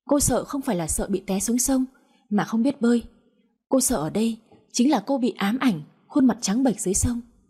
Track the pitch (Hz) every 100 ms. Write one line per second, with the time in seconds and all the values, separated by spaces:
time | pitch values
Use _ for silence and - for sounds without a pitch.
0 | - 285 - 233 - 285 269 180 160 -
1 | 180 208 - 190 220 240 262 269 262 -
2 | _ _ _ 208 165 226 240 - 233 240
3 | - _ _ _ _ _ _ 262 - 226
4 | 156 160 226 220 _ _ _ - 247 269
5 | 190 277 233 - 202 254 269 165 151 _
6 | _ 294 262 208 - 214 269 196 185 196
7 | 254 240 - _